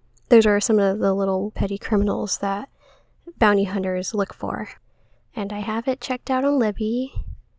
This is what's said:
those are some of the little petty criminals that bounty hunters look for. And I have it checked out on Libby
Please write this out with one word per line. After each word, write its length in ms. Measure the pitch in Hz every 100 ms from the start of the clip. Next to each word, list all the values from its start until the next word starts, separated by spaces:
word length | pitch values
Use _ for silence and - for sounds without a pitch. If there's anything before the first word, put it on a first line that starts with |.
| _ _ -
those 180 | 226 214
are 140 | 208
some 180 | - 214
of 200 | 196 202
the 160 | 202
little 360 | 196 190 190 208
petty 260 | - 196 202
criminals 600 | - 208 202 202 208 -
that 300 | 202 196 - _ _ _ _ _ - -
bounty 260 | 214 202
hunters 500 | 190 196 185 185 185
look 200 | 208 190
for. 340 | - - - 214 - _ _ _ _ _
And 180 | - 202
I 80 | 208
have 260 | 208 220 247
it 140 | 254
checked 300 | - 254 -
out 140 | 262
on 140 | 277 285
Libby 540 | 214 196 214 240 262 - - - -